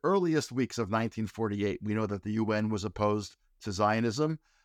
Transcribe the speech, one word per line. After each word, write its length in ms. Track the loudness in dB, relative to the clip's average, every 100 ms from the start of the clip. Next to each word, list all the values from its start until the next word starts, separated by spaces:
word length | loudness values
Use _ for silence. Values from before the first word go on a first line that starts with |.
| 2
earliest 480 | 2 4 2 0
weeks 240 | -2 -2 -2
of 120 | -2
nineteen 380 | 0 -2 -2 -6
forty-eight, 520 | -2 -2 0 -2 -2
we 120 | -2 -2
know 100 | 0
that 180 | -2
the 80 | -2
U 220 | 0 2
N 160 | 2 0
was 160 | -2 -4
opposed 500 | 0 2 2 -2 -14 _ _
to 100 | -8
Zionism, 640 | 2 2 4 0 0 -2 -2 _ _